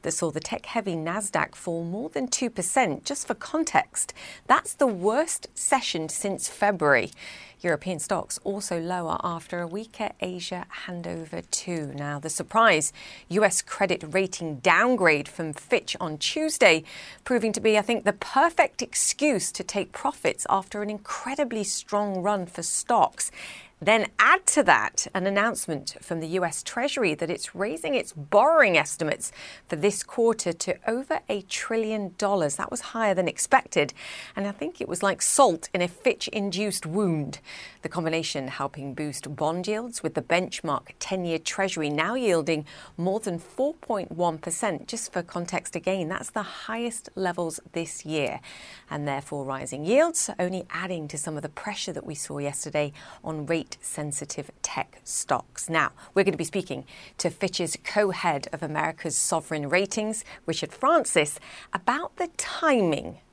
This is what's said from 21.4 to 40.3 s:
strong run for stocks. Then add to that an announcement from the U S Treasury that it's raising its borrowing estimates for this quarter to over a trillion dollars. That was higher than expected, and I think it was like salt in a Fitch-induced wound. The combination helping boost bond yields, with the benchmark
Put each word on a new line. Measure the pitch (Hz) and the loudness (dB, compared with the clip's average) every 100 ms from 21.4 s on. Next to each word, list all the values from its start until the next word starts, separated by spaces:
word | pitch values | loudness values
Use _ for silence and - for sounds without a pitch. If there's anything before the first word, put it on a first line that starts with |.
| 269 226 | 0 0
strong | 202 - - 208 208 190 | -2 -4 -2 0 0 0
run | 202 202 175 | 0 0 -2
for | - | -6
stocks. | 165 - - 233 - - - - - - - _ | -4 -4 2 4 4 2 -6 -6 -14 -16 -20 _
Then | 156 220 202 - | 4 4 4 4
add | 254 370 - | 6 6 4
to | 311 | 4
that | 190 127 107 - - | 6 6 4 -2 -4
an | 190 190 | -2 0
announcement | 196 220 - - 147 - - | 2 2 0 -4 -4 -6 -12
from | - 165 | -6 -6
the | 160 | -2
U | 185 175 | 0 0
S | - | -2
Treasury | - - 277 277 202 | -6 -2 -2 2 0
that | 151 165 | 2 -2
it's | 175 - | -4 -6
raising | 180 202 320 156 | -4 -4 -2 0
its | 262 - | -2 -2
borrowing | 156 143 196 269 330 226 160 | -10 4 6 8 8 8 6
estimates | - - 151 - - - - - - | 2 -2 -2 -2 -6 -10 -18 -18 -8
for | 160 | 0
this | 196 202 | 2 0
quarter | - - 226 220 180 | -6 2 2 4 -2
to | 170 - - - | -2 -4 -2 -2
over | 233 269 320 - | -4 -2 -4 -2
a | 208 | -6
trillion | 185 - - 226 220 220 196 - | -4 -8 -2 -2 0 -2 -4 -2
dollars. | 202 196 196 - | 0 2 2 -2
That | - | -4
was | - | -6
higher | - 226 214 | -6 0 2
than | 185 175 | 4 2
expected, | - - - - 170 143 - - - - | 0 4 4 4 2 2 -2 -14 -14 -10
and | - 202 | -6 -6
I | |
think | 202 302 349 | -4 -8 -6
it | - | -6
was | 175 | 0
like | 202 - | 0 2
salt | - - 254 165 - | 2 6 6 4 -2
in | 185 | 0
a | 180 | 0
Fitch-induced | - 175 - - 214 202 175 208 180 160 | 2 0 0 -4 -4 -2 -2 -2 -2 -2
wound. | 180 196 160 143 - - - - - | 0 2 2 -2 -8 -16 -16 -18 -12
The | 160 | -6
combination | 180 165 165 160 147 131 | -2 0 0 -2 -4 -6
helping | - 139 151 139 | -4 -6 -4 -10
boost | 127 151 139 - 143 | -6 -6 -6 -8 -2
bond | 156 175 185 | 0 0 -2
yields, | 214 240 - | -4 -4 -6
with | 160 | -4
the | 156 | -4
benchmark | 131 | 2